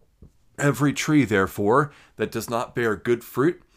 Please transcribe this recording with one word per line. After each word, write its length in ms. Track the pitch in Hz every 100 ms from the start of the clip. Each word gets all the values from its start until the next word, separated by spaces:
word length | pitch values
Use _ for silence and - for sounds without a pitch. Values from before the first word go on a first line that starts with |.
| _ _ - _ _ -
Every 340 | 143 135 143
tree, 320 | - - 151
therefore, 680 | 113 104 95 - 101 127 147 - _ -
that 160 | 110
does 180 | 113 107
not 240 | 117 123
bear 220 | - 120 98
good 260 | - 120
fruit 400 | - - 143 - _